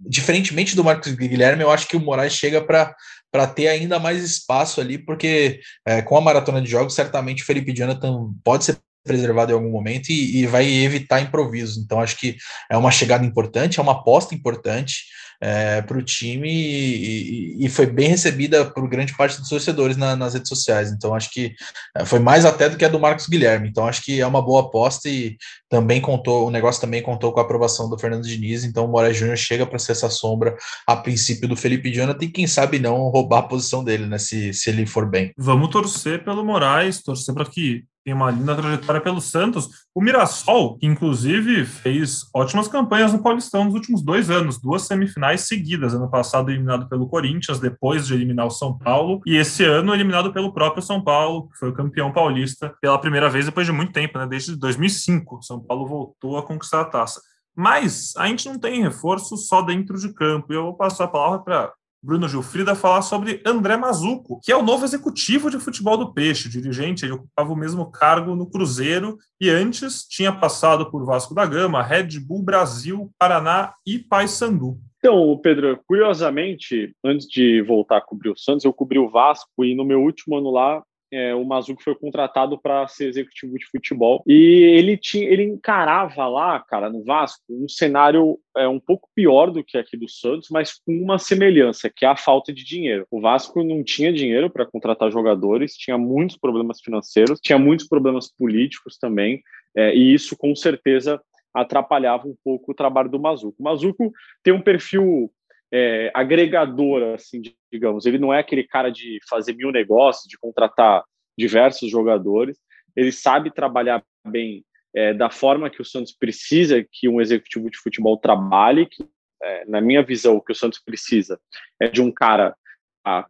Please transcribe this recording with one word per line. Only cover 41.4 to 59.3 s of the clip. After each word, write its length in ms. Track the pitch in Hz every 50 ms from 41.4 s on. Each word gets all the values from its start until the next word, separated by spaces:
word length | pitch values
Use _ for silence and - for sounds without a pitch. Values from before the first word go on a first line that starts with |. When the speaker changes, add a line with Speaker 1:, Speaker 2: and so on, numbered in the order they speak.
| 214 240 240 185 123
Speaker 2:
fez 640 | 117 - - - 127 135 151 156 131 - - - - -
ótimas 340 | 131 131 131 - 208 214 214
campanhas 460 | - 277 254 - 214 214 220 214 208
no 80 | 208
Paulistão 420 | 208 240 233 240 240 - - 196 202
nos 80 | 202
últimos 300 | 196 226 226 - 233 180
dois 260 | 143 147 175 226 214 165
anos, 320 | 175 180 170 147 127 -
duas 220 | - 127 160 -
semifinais 640 | - - 196 190 196 196 - 147 139 139 165 190 - -
seguidas, 460 | 226 202 160 151 180 160 135 117 120
ano 160 | 120 127 131
passado 400 | 131 123 120 - - 131 131 135
eliminado 360 | 135 131 131 127 127 123 127
pelo 220 | - 131 127 127 131
Corinthians, 500 | 170 165 143 131 156 170 - - 143 127
depois 480 | 131 123 120 - 143 - 156 156 139
de 60 | 131
eliminar 320 | 131 123 123 123 123 120 117
o 60 | 117
São 260 | 117 - 143 139 131
Paulo, 460 | - - 120 127 147 160 175 190 196 -
e 140 | 160 160 156
esse 260 | 151 151 - - 185
ano 300 | 160 147 160 175 202 208
eliminado 400 | 202 202 196 180 175 185 196 190
pelo 180 | 190 190 190
próprio 300 | - 160 156 156 151 185
São 200 | 180 - 202 196
Paulo, 460 | 196 151 147 147 156 160 165 165 160 -
que 100 | - -
foi 120 | 131 127
o 40 | 127
campeão 380 | 131 139 143 - 156 143 139
paulista 640 | 131 170 165 147 131 127 131 131 - - 151 147 - _
pela 220 | - 139 139 139
primeira 300 | 147 156 147 143 147 143
vez 160 | 127 139 143
depois 200 | 151 - 185 175
de 60 | 170
muito 200 | 160 147 165 -
tempo, 260 | - 147 156 151 - 131
né? 80 | 131
Desde 280 | 127 131 135 131 170 165
dois 220 | 143 131 131 123
mil 120 | 123 165 202
e 20 |
cinco, 520 | 196 - - - 175 156 - - 131 123
São 160 | - - 123 120
Paulo 280 | 113 - 123 131 139
voltou 500 | 131 147 147 135 - _ _ - 131 143
a 100 | 147 143
conquistar 360 | - 156 151 - - - 156
a 20 | 160
taça. 380 | 156 - 120 113 113 - - _ _ _ _ _ _ -
Mas 560 | 170 180 220 269 294 269 180 - - - - - -
a 80 | 175
gente 200 | 202 240 - -
não 120 | 269 269 254
tem 240 | - 233 254 247
reforço 520 | 214 156 - - - 170 190 202 196 -